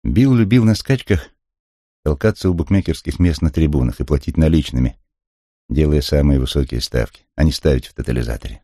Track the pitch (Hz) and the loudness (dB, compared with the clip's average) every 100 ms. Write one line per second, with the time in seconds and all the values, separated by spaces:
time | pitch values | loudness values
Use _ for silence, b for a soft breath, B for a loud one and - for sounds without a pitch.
0 | - 78 135 123 104 123 110 104 - 131 | 0 2 4 4 4 4 4 0 -2 -4
1 | - 92 - _ _ _ _ _ _ _ | 0 -2 -2 _ _ _ _ _ _ _
2 | 78 73 107 - 95 85 80 98 82 78 | -4 -2 -2 0 -2 -2 0 0 0 -6
3 | 82 76 87 69 80 80 78 71 62 - | -6 0 0 2 -2 0 0 2 -2 -4
4 | 69 73 - - 78 80 71 64 62 - | -2 -2 -2 0 2 2 0 -2 -2 -4
5 | _ _ _ _ _ _ _ 67 76 76 | _ _ _ _ _ _ _ 0 2 0
6 | 71 73 71 69 64 71 67 60 - 62 | 0 0 2 0 0 -4 -4 -6 -6 -6
7 | 57 _ _ - 78 - 80 65 - - | -6 _ _ -2 0 0 0 0 -4 -10
8 | - 60 58 58 - 52 | -6 -4 -4 -8 -10 -16